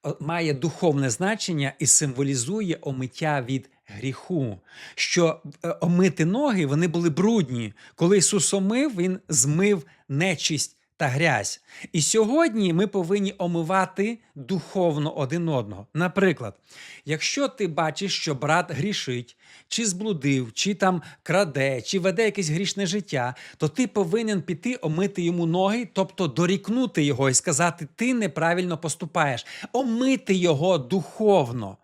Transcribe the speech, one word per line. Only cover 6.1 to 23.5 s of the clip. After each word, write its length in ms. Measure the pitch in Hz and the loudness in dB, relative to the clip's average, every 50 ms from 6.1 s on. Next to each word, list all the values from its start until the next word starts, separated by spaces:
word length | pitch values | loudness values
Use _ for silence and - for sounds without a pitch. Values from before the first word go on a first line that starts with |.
| - - 160 | 4 2 0
ноги, 420 | 165 196 247 302 285 220 190 160 | 2 2 2 2 2 2 2 2
вони 220 | 135 143 151 175 180 | 2 2 2 2 2
були 220 | 156 170 170 170 | 0 2 0 0
брудні. 640 | 143 151 185 214 233 220 170 127 127 120 113 107 - - - - _ | 2 2 2 4 4 2 0 0 -2 -6 -6 -6 -10 -14 -20 -20 _
Коли 240 | - 165 175 202 202 | 0 4 4 6 6
Ісус 360 | 160 - 208 196 143 - - | 4 4 2 2 0 2 0
омив, 420 | 196 190 196 226 254 285 311 233 | 0 0 0 2 2 0 0 0
Він 220 | 180 175 185 185 185 _ - | 0 0 -2 -2 -4 _ -2
змив 580 | 165 143 135 143 151 165 196 208 208 175 - - _ _ _ - | 0 0 2 2 2 2 4 2 2 0 -2 -12 _ _ _ -4
нечисть 680 | 135 143 175 190 170 - - - 160 131 - - _ _ _ _ _ | -2 0 0 0 0 -2 -2 -4 -2 -2 -4 -6 _ _ _ _ _
та 120 | _ 165 135 | _ -2 0
грязь. 520 | 123 143 170 160 131 107 98 - - - _ _ - - - - | 0 2 2 2 2 2 -2 -4 -8 -10 _ _ -20 -20 -18 -4
І 100 | - 170 | -2 0
сьогодні 680 | 147 - - 220 220 208 262 320 339 320 214 220 202 180 | 0 2 4 4 4 4 4 4 2 2 2 2 2 2
ми 140 | 160 170 208 | 4 2 0
повинні 480 | 208 - 196 175 160 196 208 196 196 196 - | 0 0 -2 0 0 0 0 0 -2 -2 -4
омивати 800 | 185 175 175 170 160 156 190 190 185 180 - - 196 220 233 226 _ _ _ | -4 -2 -2 -2 0 0 2 0 0 0 -2 -4 -2 -2 -4 -8 _ _ _
духовно 760 | 147 135 - 196 175 - - - 196 180 170 147 143 139 151 | -16 -6 -4 -4 -4 -4 -4 -2 2 2 2 2 0 -2 -2
один 380 | - - 139 123 147 175 170 165 | -2 -4 -4 -2 -2 -2 -2 0
одного. 380 | 151 127 113 104 98 92 101 _ _ | 0 -2 -2 -4 -10 -14 -16 _ _
Наприклад, 600 | 147 175 180 175 196 196 190 156 - 123 104 - _ _ _ - - - - - - _ | -2 -2 0 2 4 4 4 2 0 -6 -10 -12 _ _ _ -20 -20 -20 -20 -20 -16 _
якщо 440 | 143 156 151 - - - 277 285 262 | -6 -6 -4 -2 -4 -2 -2 -2 -2
ти 180 | 269 - 208 | -2 -2 -4
бачиш, 500 | 175 151 170 165 160 151 - 190 190 - | -2 0 0 -2 -2 -2 -4 -4 -4 -4
що 180 | - - 165 147 | -4 -2 -4 -4
брат 360 | 131 147 147 156 175 175 - | -2 0 2 2 2 2 0
грішить, 640 | 139 120 165 208 196 - - - 123 123 120 - _ _ _ - - - _ _ | -4 -4 -4 -2 -4 -4 -4 -4 -6 -6 -8 -12 _ _ _ -20 -20 -20 _ _
чи 180 | - 214 233 | -4 -2 -2
зблудив, 680 | 214 180 180 214 220 196 147 143 143 139 131 127 113 | -2 -2 -2 -4 -4 -4 -2 0 0 0 0 -2 -4
чи 220 | - - - 190 208 | -6 -4 -2 -2 0
там 280 | - 196 185 185 165 - - - _ | 2 2 2 2 0 -4 -10 -20 _
краде, 600 | _ - 160 190 202 165 131 139 135 135 135 123 | _ 0 2 2 2 2 0 0 0 0 0 -2
чи 160 | 107 - - 190 | -4 -2 -4 0
веде 260 | 170 190 180 190 226 | 0 0 2 2 0
якесь 240 | 208 202 208 190 151 | 0 0 0 -2 -2
грішне 380 | 151 170 202 - - 196 202 | -2 -2 -2 -4 -2 -2 -2
життя, 480 | 170 185 214 - - - 135 120 123 127 - - - | -2 -2 -4 -4 -4 -2 -2 -2 -2 -6 -10 -18 -20